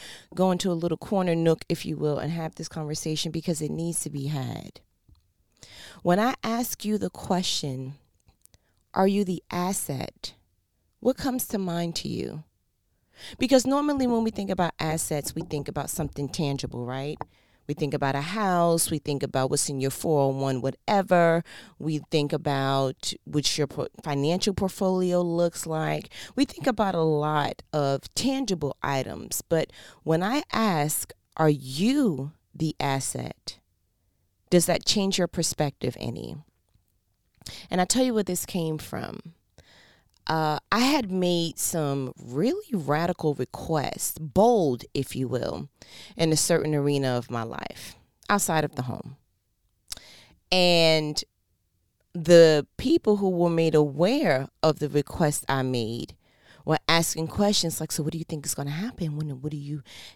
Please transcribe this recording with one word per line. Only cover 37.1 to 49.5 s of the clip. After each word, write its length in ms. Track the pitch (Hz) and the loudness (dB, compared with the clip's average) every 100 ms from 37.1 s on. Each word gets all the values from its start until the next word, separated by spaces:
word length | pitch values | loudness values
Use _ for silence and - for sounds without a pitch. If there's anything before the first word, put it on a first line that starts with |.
| _ _ _ - - - | _ _ _ -18 -16 -4
And 120 | 185 | 0
I 40 | 180 | 2
tell 180 | 254 | 2
you 100 | 262 | 2
where 100 | 220 | 2
this 220 | 190 180 - | 0 -2 -4
came 320 | 185 160 156 | -2 -2 -4
from. 560 | - - - - 165 165 _ _ - - _ _ _ _ - | -6 -10 -8 -12 -16 -20 _ _ -20 -20 _ _ _ _ -4
Uh, 320 | 160 156 151 - | 0 0 -2 -2
I 80 | 208 | 2
had 300 | 254 294 208 | 4 2 2
made 480 | 185 180 175 165 - | 0 2 2 0 -2
some 560 | - 170 143 139 131 - | -2 0 0 -2 -4 -8
really 460 | 120 131 220 381 415 | -8 -2 0 0 -4
radical 600 | 214 139 151 170 - 156 | -4 0 0 0 0 -2
requests, 840 | 139 127 - - 160 - - - - | -2 -4 -8 -2 -2 -2 -4 -6 -6
bold, 640 | 156 185 226 233 156 123 - | 0 4 6 6 2 0 -4
if 220 | 143 135 - | -6 -4 -4
you 120 | 127 | -4
will, 420 | 123 - - 143 _ - - - - | -2 -4 -6 -10 _ -20 -20 -12 -2
in 160 | 160 | 2
a 40 | 156 | 2
certain 380 | - 165 151 147 | 2 2 2 0
arena 420 | 143 143 131 123 | 2 2 0 -2
of 140 | 120 | -4
my 120 | 120 | -6
life, 520 | 113 127 - - - - _ _ - | -6 -8 -12 -12 -18 -20 _ _ -2
outside 360 | 208 - 160 151 | 0 2 0 0
of 100 | - | -4
the 80 | |
home. 320 | 127 - - 135 _ _ _ | -6 -8 -12 -18 _ _ _